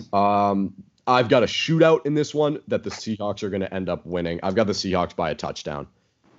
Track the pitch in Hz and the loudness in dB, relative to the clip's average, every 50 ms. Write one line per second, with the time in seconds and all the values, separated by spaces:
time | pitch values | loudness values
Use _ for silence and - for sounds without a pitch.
0 | - - - 98 101 101 104 101 101 101 101 98 98 95 - - - _ _ _ | -8 -2 0 2 2 4 4 4 2 2 2 0 -2 -4 -6 -10 -20 _ _ _
1 | _ 127 127 127 123 107 139 127 110 - - - - - 160 160 165 160 160 156 | _ 2 2 4 4 4 4 4 4 4 0 -2 -2 0 4 6 6 6 6 4
2 | - 147 151 151 147 - - 147 151 147 151 - - - 117 101 - 104 - - | 2 0 0 0 -2 -2 0 0 0 0 0 -2 -6 -4 -4 -4 -4 -6 -10 -10
3 | - 117 110 104 101 104 98 101 107 98 95 98 95 - 92 95 95 87 87 80 | -8 -8 -6 -4 -4 -6 -6 -4 -6 -4 -4 -4 -4 -4 -4 -4 -4 -4 -4 -6
4 | - 85 87 87 85 85 85 82 - 95 95 113 110 101 98 - - 98 90 90 | -6 -6 -4 -4 -2 -2 -4 -4 -4 -2 0 2 2 2 0 -2 -2 -2 0 0
5 | 87 85 - - 87 78 76 - - 71 73 - - 78 73 73 71 - _ _ | 0 -2 -2 -4 -4 -4 -4 -4 -6 -8 -8 -8 -8 -8 -8 -8 -10 -12 _ _
6 | _ _ _ _ _ _ _ | _ _ _ _ _ _ _